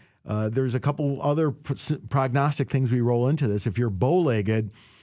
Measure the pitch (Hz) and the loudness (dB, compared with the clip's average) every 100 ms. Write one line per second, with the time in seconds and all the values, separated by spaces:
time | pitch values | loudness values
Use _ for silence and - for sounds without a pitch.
0 | _ _ - 107 110 117 131 120 139 143 | _ _ -6 -4 -2 0 0 0 -2 -2
1 | 143 139 147 147 156 - - - - 151 | -2 -2 0 2 0 -2 -6 -6 -4 -6
2 | - 139 135 131 143 143 131 135 131 123 | -2 0 2 2 0 0 -2 0 0 2
3 | 120 120 123 151 131 101 113 95 120 95 | 2 2 2 2 0 0 -2 -2 -2 0
4 | 123 175 160 113 101 110 110 - - - | 2 2 2 2 2 0 -2 -8 -20 -20